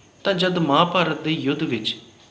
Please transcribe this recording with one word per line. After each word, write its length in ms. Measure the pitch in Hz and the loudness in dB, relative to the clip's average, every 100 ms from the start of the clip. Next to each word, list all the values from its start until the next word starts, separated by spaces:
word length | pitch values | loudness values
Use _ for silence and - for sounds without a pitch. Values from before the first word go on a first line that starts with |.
| - _ | -20 _
ਤਾਂ 100 | 196 | -2
ਜਦ 240 | 185 185 180 | 0 0 2
ਮਹਾਭਾਰਤ 640 | 156 143 175 190 160 151 | 2 4 4 2 0 -2
ਦੇ 100 | 156 | -4
ਯੁੱਧ 320 | 156 131 147 | -2 -2 -2
ਵਿੱਚ 340 | 151 117 - - - - - | -2 -4 -6 -8 -14 -20 -20